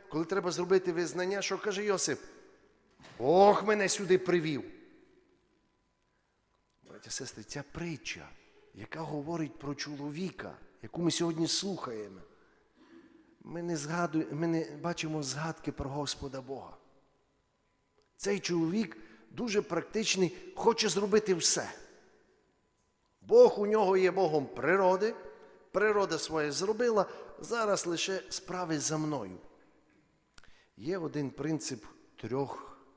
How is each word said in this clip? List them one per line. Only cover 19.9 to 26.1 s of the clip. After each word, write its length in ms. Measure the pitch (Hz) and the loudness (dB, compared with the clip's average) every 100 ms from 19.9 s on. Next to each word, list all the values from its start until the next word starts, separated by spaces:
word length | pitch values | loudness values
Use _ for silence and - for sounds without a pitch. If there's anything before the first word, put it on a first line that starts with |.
| 220 214 185 170 - - - | -2 0 2 2 0 -12 2
хоче 340 | 220 226 220 | 2 4 2
зробити 460 | 170 202 214 202 175 | 0 4 4 4 2
все. 360 | - 165 110 - - - _ _ _ _ _ _ _ _ _ _ _ _ | 4 2 -2 -10 -20 -20 _ _ _ _ _ _ _ _ _ _ _ _
Бог 380 | 95 233 247 202 | 6 10 10 8
у 60 | 208 | 2
нього 320 | 214 190 190 | 4 4 4
є 140 | 185 | 4
Богом 360 | 185 170 151 131 | 4 2 2 0
природи, 680 | 120 135 190 185 185 214 240 - - - - - | -2 2 4 4 4 0 -4 -14 -20 -20 -20 -4
природа 460 | 190 214 208 185 | 2 2 2 2